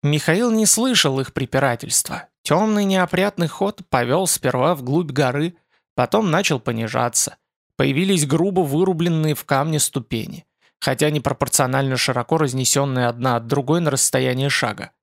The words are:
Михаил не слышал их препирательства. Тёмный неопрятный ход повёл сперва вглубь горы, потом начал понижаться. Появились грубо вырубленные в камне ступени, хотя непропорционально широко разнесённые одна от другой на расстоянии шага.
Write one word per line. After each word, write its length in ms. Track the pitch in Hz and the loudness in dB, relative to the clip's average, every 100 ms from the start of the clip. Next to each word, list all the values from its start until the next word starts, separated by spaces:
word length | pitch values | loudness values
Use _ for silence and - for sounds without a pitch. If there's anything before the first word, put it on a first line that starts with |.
Михаил 480 | 143 147 - 175 240 | 0 0 2 2 2
не 140 | 220 208 | 2 2
слышал 520 | - 262 233 143 135 | 2 2 2 2 0
их 140 | 131 | -4
препирательства. 960 | - 135 135 135 117 - - - - - _ | -4 -2 0 2 0 -2 -4 -2 -8 -12 _
Тёмный 400 | - 160 214 208 | 0 2 2 2
неопрятный 640 | 196 190 180 175 202 - 165 | 2 2 2 0 0 0 -4
ход 320 | - 196 - - | -2 -4 -4 -2
повёл 400 | 135 123 151 185 | -2 2 0 0
сперва 480 | - 131 123 143 165 | -2 -2 0 0 0
вглубь 340 | 123 156 160 | -2 -2 -2
горы, 460 | 131 131 139 165 - _ _ _ - | 0 0 0 -4 -6 _ _ _ -2
потом 340 | 123 214 208 | 0 2 2
начал 300 | 160 196 135 | 2 0 -2
понижаться. 800 | - 113 113 127 120 - - - _ _ _ - | -2 -4 -2 -2 0 0 -4 -6 _ _ _ -2
Появились 480 | 139 139 190 185 | 0 0 2 2
грубо 360 | 147 160 190 185 | 2 2 2 0
вырубленные 760 | 151 147 190 165 170 160 156 | 0 2 2 2 0 2 0
в 100 | 143 - | -2 -2
камне 340 | 135 156 151 | -2 0 -2
ступени, 640 | - 135 117 113 110 - - _ _ _ | -2 -4 -6 -6 -6 -12 -20 _ _ _
хотя 320 | - 131 151 | -4 0 0
непропорционально 840 | 151 - 131 135 - 127 131 135 127 | 0 -2 -4 -2 0 0 0 0 0
широко 420 | - 123 117 160 | -2 -2 0 0
разнесённые 680 | 143 131 127 139 139 127 120 | 0 0 0 0 0 0 -2
одна 260 | 120 131 | 0 0
от 140 | 120 113 | 0 0
другой 320 | 139 123 170 | -2 0 0
на 100 | 160 | 0
расстоянии 560 | 139 - 135 131 127 139 | 0 0 0 0 0 -2
шага. 460 | - 117 104 - _ | 0 -2 -4 -12 _